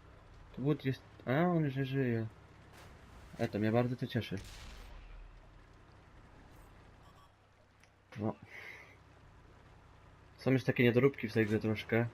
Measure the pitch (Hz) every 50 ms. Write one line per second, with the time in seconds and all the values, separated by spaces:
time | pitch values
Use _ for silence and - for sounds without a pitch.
0 | - - - - - - - - - - - - 127 143 151 147 - 131 127 -
1 | - - - - - - 127 147 175 180 175 165 156 143 131 135 139 131 135 139
2 | 135 123 117 113 113 113 - - - - - - - - - - - - - -
3 | - - - - - - - - 113 113 - 101 107 110 110 120 123 123 127 -
4 | 135 113 - 120 104 - 92 98 - - - - - - - - - - - -
5 | - - - - - - - - - - - - - - - - - - - -
6 | - - - - - - - - - - - - - - - - - - - -
7 | - - - - - - - _ _ _ _ _ - _ _ - - - _ _
8 | _ _ - - 104 107 - - - - - - - - - - - - - -
9 | - - - - - - - - - - - - - - - - - - - -
10 | - - - - - - - - - 131 131 131 - - 123 - 127 120 113 123
11 | 123 139 139 - - 107 - 113 110 104 110 107 - 110 110 101 - - 113 113
12 | 120 117